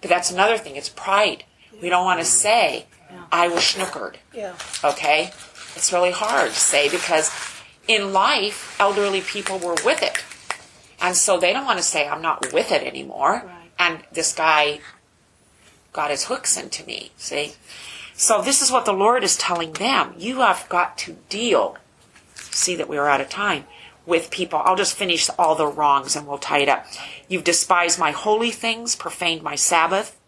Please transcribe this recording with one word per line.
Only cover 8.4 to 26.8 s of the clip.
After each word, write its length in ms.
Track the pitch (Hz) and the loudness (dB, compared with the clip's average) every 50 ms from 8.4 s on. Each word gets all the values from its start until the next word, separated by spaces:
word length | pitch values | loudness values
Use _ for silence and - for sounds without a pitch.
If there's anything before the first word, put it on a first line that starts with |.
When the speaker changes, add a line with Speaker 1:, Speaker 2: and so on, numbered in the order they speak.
| 190 208 202 - - - - - | -2 -4 -6 -8 -12 -14 -2 2
Speaker 1:
elderly 420 | 208 202 202 202 202 202 196 196 | 2 2 4 2 0 0 0 -2
people 360 | 185 - - 208 190 - 190 190 | -4 -4 -8 -6 -6 -4 -6 -4
were 200 | 175 175 170 165 - | -4 -2 -2 0 2
with 180 | 226 311 - - | 2 2 2 0
it. 140 | - - - - - - - - - - - - - - - - - - - | -4 -4 -6 -8 -8 -18 -20 -12 -12 -12 -12 -12 -20 -20 -20 -20 -20 -10 -4
And 140 | - 180 180 | -2 0 2
so 220 | - - - 190 170 | 2 4 4 4 4
they 160 | 180 175 202 | 4 2 2
don't 120 | 254 285 | 0 0
wanna 160 | - 180 180 | -2 -2 0
say, 260 | 170 - - 156 143 147 | 0 -2 0 0 -2 -2
"I'm 140 | 156 156 | -4 -4
not 300 | 160 165 151 - - - | -2 -2 -2 -2 -4 0
with 200 | - 156 - - | 0 0 0 2
it 140 | 190 147 - | 0 0 0
anymore." 580 | 135 - - 135 135 - - 135 151 196 240 - | -2 -10 -10 -12 -12 -6 0 2 2 2 0 -4
Speaker 3:
Right. 260 | 180 175 - - - _ - | -12 -18 -20 -20 -20 _ 0
Speaker 1:
And 260 | 180 170 165 156 - - | 0 0 0 -4 -12 -10
this 220 | - - 160 - - | -6 -4 -4 -2 -2
guy 480 | - 160 160 156 151 147 147 147 147 - - - _ _ _ _ _ _ _ _ _ _ _ _ _ _ - _ _ _ _ _ | 0 2 4 4 4 4 2 -2 -6 -12 -20 -20 _ _ _ _ _ _ _ _ _ _ _ _ _ _ -20 _ _ _ _ _
got 180 | - 151 147 | -4 -2 -2
his 140 | 147 - - | -2 -4 -4
hooks 320 | - 254 - - - - - | -4 -4 -4 0 -2 -2 -2
into 280 | - - - - - | -2 -10 -10 -12 -10
me, 260 | - - - - - _ _ | -10 -12 -12 -12 -16 _ _
see? 380 | - - 139 143 147 147 - _ - - - - - - - - - - - | -12 -8 -6 -6 -6 -6 -10 _ -20 -20 -20 -18 -18 -16 -16 -16 -18 -18 -6
So 280 | - - - 226 202 | -2 2 4 4 4
this 200 | - 262 277 - | 4 2 2 2
is 100 | 277 254 | 2 4
what 140 | 254 247 226 | 4 4 4
the 80 | 220 196 | 4 2
Lord 300 | 190 196 220 240 254 202 | 4 6 6 6 4 4
is 140 | 185 - - | 0 0 0
telling 360 | - - 180 170 165 160 156 | 0 -2 -2 -2 -2 -4 -6
them. 400 | - 190 240 269 220 147 - - 165 | -4 -2 2 2 2 2 0 -4 -10
You 240 | 170 220 262 254 | -6 -6 0 2
have 260 | 254 214 180 - - - | 4 4 4 2 -2 -2
got 300 | - 175 175 - - - | 0 0 0 0 -4 -10
to 140 | - 175 165 - _ _ | -12 -12 -12 -18 _ _
deal, 480 | - 202 233 240 190 127 104 - - - _ _ _ _ _ _ _ - _ _ _ | -6 -4 0 2 2 2 2 0 -4 -12 _ _ _ _ _ _ _ -20 _ _ _
see 400 | - - - - - - - 180 | -20 -16 -8 -4 -2 -2 -2 -2
that 140 | 160 151 143 | -4 -4 -4
we 80 | 151 147 | -2 0
are 100 | 143 147 | 2 2
out 140 | 143 135 | 2 2
of 80 | 135 - | 0 -4
time, 360 | - - 202 208 180 143 - - - - - - - _ _ | -6 -4 -2 -2 -2 -4 -6 -12 -20 -20 -20 -20 -20 _ _
with 240 | - 175 165 165 - | 0 0 0 0 -2
people. 320 | - - 180 - - 151 - | -6 -6 -6 -2 -2 0 2
I'll 100 | - 185 | 2 2
just 200 | 185 202 - - | 4 2 -2 0
finish 340 | - 202 185 175 160 - - - - | -2 -2 0 0 0 0 -2 2 2
all 180 | 180 156 156 | 2 2 4
the 120 | 151 151 151 | 2 2 0
wrongs 480 | 143 151 151 147 139 135 131 - - | 0 2 4 4 4 4 2 -2 -6
and 120 | 151 147 143 | -6 -6 -8
we'll 100 | 143 139 | -10 -8
tie 220 | - - 151 147 | -6 0 0 2
it 100 | 139 139 | 4 4
up. 160 | 131 - | 2 0